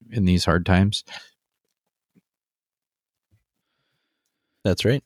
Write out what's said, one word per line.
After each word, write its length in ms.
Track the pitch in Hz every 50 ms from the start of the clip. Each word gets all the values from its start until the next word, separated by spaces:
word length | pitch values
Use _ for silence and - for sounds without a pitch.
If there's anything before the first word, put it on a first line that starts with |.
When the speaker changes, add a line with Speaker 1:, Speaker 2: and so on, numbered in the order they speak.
| - -
Speaker 1:
in 160 | - 120 95
these 200 | 90 90 85 -
hard 200 | - 80 87 87
times. 380 | - 92 90 95 104 104 - - - - - - - _ _ _ _ _ _ _ _ _ _ _ _ _ _ _ _ _ _ _ _ _ _ _ _ _ _ _ _ _ _ _ _ _ _ _ _ _ _ _ _ _ _ _ _ _ _ _ _ _ _ _ _ _ _ _ _ _ _ _ _ _ _ _ _ _ _ -
Speaker 2:
That's 200 | 101 90 - -
right. 200 | 107 131 139 -